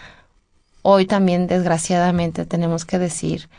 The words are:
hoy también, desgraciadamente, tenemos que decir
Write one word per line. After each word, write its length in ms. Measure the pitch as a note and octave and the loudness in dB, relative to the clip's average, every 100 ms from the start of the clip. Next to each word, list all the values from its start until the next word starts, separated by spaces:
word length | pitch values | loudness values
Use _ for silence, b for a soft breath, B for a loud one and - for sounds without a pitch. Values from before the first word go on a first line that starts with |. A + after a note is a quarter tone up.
| B B B _ _ _ _ _ | B B B _ _ _ _ _
hoy 240 | - G3 F#3+ | 2 4 4
también, 400 | G3+ F#3+ F3 F3+ | 2 2 2 0
desgraciadamente, 1000 | F3+ F3 E3 - F3+ F3+ F3 E3+ E3+ E3 | 0 0 -2 0 0 2 0 -2 -4 -4
tenemos 400 | E3+ E3+ E3 E3 | -2 -2 -2 -2
que 120 | F3+ | -2
decir 520 | F3+ - D#3 E3+ - | -2 -4 -6 -6 -10